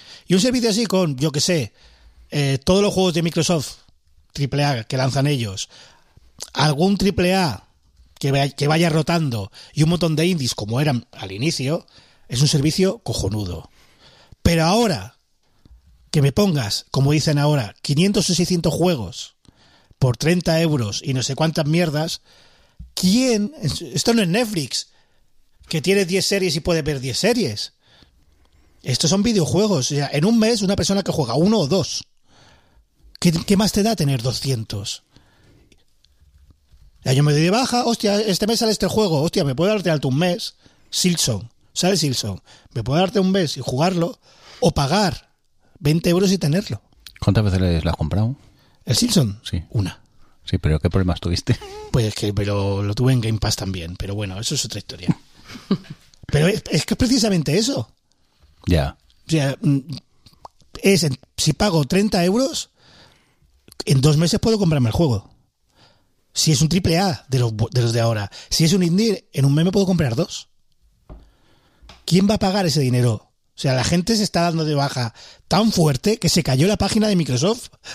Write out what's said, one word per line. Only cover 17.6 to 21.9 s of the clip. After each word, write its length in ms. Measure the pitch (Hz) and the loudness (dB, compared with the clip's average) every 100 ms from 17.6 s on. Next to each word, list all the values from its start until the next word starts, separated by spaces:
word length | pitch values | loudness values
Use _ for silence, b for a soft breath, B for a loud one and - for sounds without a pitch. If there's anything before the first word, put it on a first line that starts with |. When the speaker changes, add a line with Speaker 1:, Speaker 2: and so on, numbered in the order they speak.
| 104 - | -2 -8
Speaker 1:
quinientos 480 | - 143 196 208 175 | -2 2 2 2 0
o 40 | |
seiscientos 380 | 170 175 180 165 | 0 0 0 0
juegos 600 | 147 175 147 95 - - _ _ b b b b b | 0 0 0 -4 -12 -16 _ _ b b b b b
por 180 | 127 120 | -2 0
treinta 440 | 151 180 170 160 | 0 0 2 2
euros 420 | 165 147 104 - | 2 0 -2 -6
y 80 | 147 | -4
no 100 | 131 | -4
sé 120 | 120 | -2
cuántas 320 | 139 160 156 147 | -2 -2 0 0
mierdas, 560 | 165 170 | 2 0